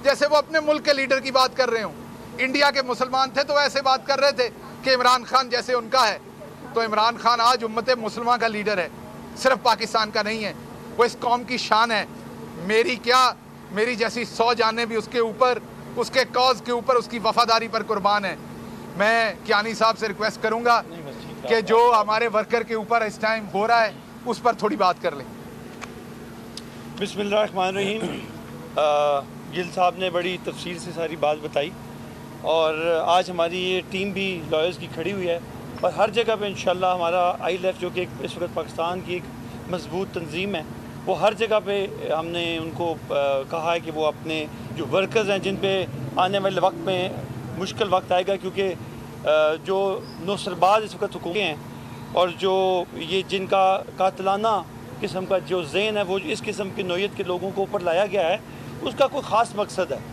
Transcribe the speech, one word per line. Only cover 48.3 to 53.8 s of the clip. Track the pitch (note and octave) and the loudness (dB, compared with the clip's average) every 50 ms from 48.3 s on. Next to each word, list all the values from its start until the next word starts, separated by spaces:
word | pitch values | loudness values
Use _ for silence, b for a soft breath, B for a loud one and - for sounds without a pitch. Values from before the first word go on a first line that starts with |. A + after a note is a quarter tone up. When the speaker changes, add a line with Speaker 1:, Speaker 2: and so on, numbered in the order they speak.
| G3 F#3 | -2 -2
Speaker 2:
क्योंकि, | E3+ F#3 F3 F#3+ G3 | -2 -4 -2 -2 -2
अ, | F#3+ E3+ - B B B B B B B - - - D3+ D#3 D#3 D3+ D#3 D#3+ D#3 | -2 -2 -4 B B B B B B B -4 2 4 4 6 6 4 2 0 -2
जो | - F#3+ F#3+ G3 G3 F#3+ E3+ D3 C#3 - - D#3 | -2 0 0 2 0 0 -2 -6 -10 -12 -8 -4
नौसरबाज | F3+ G3+ F#3 - G3+ F3 E3 F3 F#3 G3+ A3 A3 | -4 -4 -2 -4 -6 0 4 6 6 6 6 4
इस | G3 F3+ | 0 -4
वक्त | F3 G#3 G3 - | -4 -4 -4 -4
हुकूमतें | F3 - E3+ F3 G#3+ | -6 -6 -4 -2 0
हैं | G3+ E3+ D3+ - - - - - - - - - - - - | 0 0 -2 -4 -8 -14 -14 -14 -14 -14 -14 -14 -14 -2 2
और | - F3+ F3+ E3+ - | 2 2 2 2 0
जो | F#3 G3 F#3 F#3+ F#3+ F#3+ F#3 F3+ E3+ C#3+ - | 2 2 4 4 4 4 2 2 0 -2 -6
ये | - - D#3 F3 F#3+ F#3 - | -8 -6 -2 -2 -2 -2 -2
जिनका | F3+ G3 F#3+ - G#3 G3 F#3+ F#3+ F#3+ G3 | -2 -4 0 2 4 4 6 6 4 2